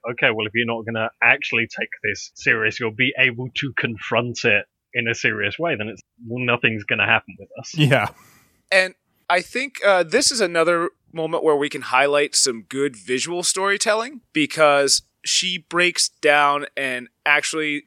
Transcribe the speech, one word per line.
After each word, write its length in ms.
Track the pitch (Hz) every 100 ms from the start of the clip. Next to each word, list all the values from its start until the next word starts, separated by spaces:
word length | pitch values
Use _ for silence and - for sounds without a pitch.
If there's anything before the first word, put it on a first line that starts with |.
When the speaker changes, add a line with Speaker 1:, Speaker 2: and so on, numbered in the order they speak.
| 117
Speaker 1:
okay, 200 | 123 139
well, 140 | 110 107
if 60 |
you're 140 | 110 117
not 180 | 117 110
gonna 240 | 113 110 _
actually 440 | 117 139 - 120 113
take 220 | - - -
this 280 | 107 95 - -
serious, 420 | - 117 107 -
you'll 140 | 117
be 220 | 107 127 -
able 300 | 131 117 127 -
to 160 | 139 117
confront 680 | 123 107 - 113 120 120
it 220 | 120 104 - _ _
in 140 | 120 117
a 80 | 113
serious 420 | 123 107 104 -
way, 200 | 170 127
then 100 | 107
it's, 140 | 101 _ _ 120
well, 160 | 120
nothing's 400 | 123 120 123 110
gonna 220 | 101 113 101
happen 300 | 113 - 92
with 80 | 98 -
us. 160 | - -
Speaker 2:
Yeah. 300 | 143 131 101 - _ _ _ _ _
Speaker 3:
And 260 | 190 185 - _ _ _
I 100 | 175
think, 380 | - 240 269 - 202
uh, 180 | 185
this 260 | 170 220 285
is 120 | 254
another 480 | 185 170 165 170 175 _ _
moment 300 | 165 160 165
where 120 | 156 147
we 140 | 147
can 120 | 143
highlight 540 | 120 127 143 147 147 -
some 280 | 139 113
good 320 | 98 131 143 117
visual 480 | 95 127 143 175
storytelling, 800 | 175 196 196 196 226 214 233 277 _
because 680 | 156 143 156 151 143 139 - _ _ -
she 400 | - 185 180 _
breaks 400 | 170 175 170 - _
down 440 | 151 147 143 143 143 -
and 300 | 135 123 123 _ 147
actually 580 | 147 - 156 151 147